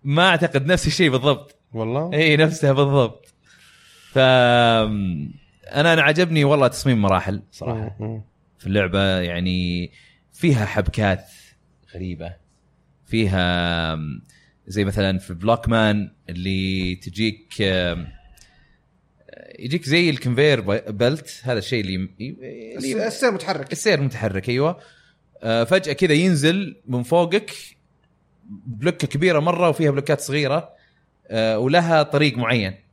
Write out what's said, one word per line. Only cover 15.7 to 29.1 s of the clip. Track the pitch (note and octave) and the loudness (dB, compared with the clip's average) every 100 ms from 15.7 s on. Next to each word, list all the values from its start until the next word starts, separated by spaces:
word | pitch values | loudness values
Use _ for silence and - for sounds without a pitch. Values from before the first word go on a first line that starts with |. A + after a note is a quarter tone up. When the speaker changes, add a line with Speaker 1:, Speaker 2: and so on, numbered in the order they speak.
| A2+ A2 G#2 G2+ _ - | 0 2 0 -4 _ -14
Speaker 1:
اللي | F2 F#2 F#2+ F#2+ F#2+ F2+ F2+ | -8 -4 -4 -4 -4 -4 -6
تجيك، | - F2+ A2 G#2+ _ - | -12 -4 -4 -4 _ -4
آم، | G2 F#2 F2 E2+ D#2 - - - _ _ _ _ _ _ _ _ - - - - | -2 0 -2 -4 -10 -16 -20 -20 _ _ _ _ _ _ _ _ -20 -20 -20 -14
يجيك | B2 D#3+ C3 | -6 -6 0
زي | D#3+ F3 | 2 2
الكونفير | C3+ B2 A#2+ D3+ C3 | 0 -2 2 4 2
ب-، | G2 G#2 - G#2 | 0 -4 -4 -2
بيلت، | A#2+ D3+ - - | 0 0 -8 -12
هذا | B2+ A#2 | -6 -4
الشيء | G2 A#2+ | -2 -4
اللي | G2 | -4
ي-، | F#2 F#2+ - B2 - B2 A#2 A2+ - | -4 -6 -10 -14 -14 -16 -16 -16 -10
اللي | C4 | -6
Speaker 3:
الس-، | A3 A3 | -4 -4
السير | A3 C4 | -2 -2
متحرك. | F#3+ - F#3+ C3 | -2 -6 -8 -6
Speaker 1:
السير | D#3 A3 D#3+ | -4 0 0
متحرك، | C#3 A#2 A2 F#2+ G#2+ | 0 -2 -4 -4 -4
أيوة. | A#2+ D3+ F3 - _ _ _ _ _ | 0 -2 -4 -16 _ _ _ _ _
آه، | A#2 A2+ | -2 0
فجأة | A2+ F#3+ F3 | 2 0 0
كذا | C3+ F3+ | -2 2
ينزل | D3+ F#3 D#3+ D3 F#3 F3+ - - | 4 4 2 2 0 -4 -12 -6
من | B2 | -6
فوقك | A#2+ E3+ E3 G3 G#3+ - - _ _ _ _ _ _ _ - | 0 0 2 -2 -4 -18 -20 _ _ _ _ _ _ _ -20
بلوكة | G2+ B2+ A2 D3+ - | -16 -14 -4 -4 -2
كبيرة | C#3+ | -4